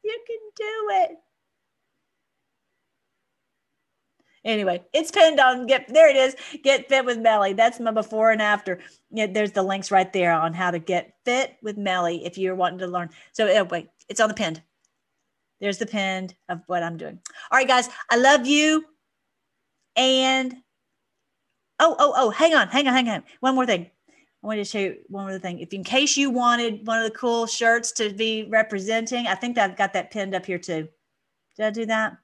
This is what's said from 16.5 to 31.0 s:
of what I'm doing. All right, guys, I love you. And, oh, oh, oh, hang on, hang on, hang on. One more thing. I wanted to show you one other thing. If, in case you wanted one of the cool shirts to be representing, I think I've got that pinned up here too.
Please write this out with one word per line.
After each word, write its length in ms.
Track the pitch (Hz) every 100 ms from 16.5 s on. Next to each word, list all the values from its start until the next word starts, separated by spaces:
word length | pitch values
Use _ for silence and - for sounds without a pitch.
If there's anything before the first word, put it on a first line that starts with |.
of 100 | 175 -
what 160 | 180
I'm 160 | 170 165
doing. 200 | 156 175 - - -
All 60 | 254
right, 80 | 262
guys, 220 | 254 247 - -
I 60 | 233
love 300 | 262 285 240
you. 380 | 294 302 311 311 _ _ _ _ _ _ _ _ _ _ -
And, 600 | 262 262 262 262 254 254 _ _ _ _ _ _ _ _ _ _ _ _
oh, 160 | 330 -
oh, 140 | 294 262
oh, 140 | 247
hang 240 | 208 320
on, 140 | 311 190
hang 180 | 262 277
on, 60 |
hang 160 | 254 240
on. 140 | 190 - _
One 140 | 254
more 100 | 262
thing. 260 | 247 185 170 _ _ _ _ _
I 60 | 208
wanted 180 | 214
to 60 | 202
show 80 | 214
you 200 | 196 - _
one 200 | 196 196
other 120 | 190
thing. 180 | 190 175
If, 160 | 180
in 80 | 196
case 340 | 185 262 285 277
you 140 | 277
wanted 560 | 247 240 240 233 208 214
one 120 | 226
of 60 |
the 140 | 226 220
cool 300 | 247 233 226
shirts 420 | - 226 233 226
to 200 | - 214
be 320 | 202 226 220
representing, 800 | 208 220 220 208 190 226 226 247 233
I 80 |
think 240 | 185 247 240
I've 180 | 196 185
got 160 | 196
that 180 | 190 -
pinned 200 | 214 196
up 140 | 190 185
here 140 | 180
too. 280 | 180 160 156 _